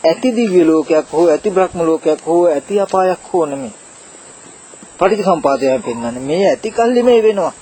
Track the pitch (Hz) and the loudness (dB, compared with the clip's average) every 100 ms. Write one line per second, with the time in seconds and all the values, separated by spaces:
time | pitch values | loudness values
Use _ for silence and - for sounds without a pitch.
0 | 160 165 254 226 226 180 160 160 - 156 | 0 0 -2 0 2 2 4 2 2 -2
1 | 143 151 175 151 214 185 185 175 165 160 | 0 0 2 2 0 0 -2 -2 -2 0
2 | 165 151 156 170 175 143 - 202 190 190 | -2 -2 0 2 2 0 -2 -4 0 0
3 | 185 180 - 180 151 139 123 - - - | 0 -2 -4 -4 -2 -4 -10 -14 -20 -20
4 | - - - - - - - - - - | -20 -20 -20 -20 -20 -20 -20 -20 -20 -2
5 | 185 208 190 165 143 135 135 131 123 117 | -2 0 0 0 0 0 0 -2 -4 -8
6 | 117 123 135 165 196 135 220 208 233 247 | -8 -8 -4 0 0 0 -4 -2 0 2
7 | 240 233 214 202 160 - | 4 4 2 0 -4 -6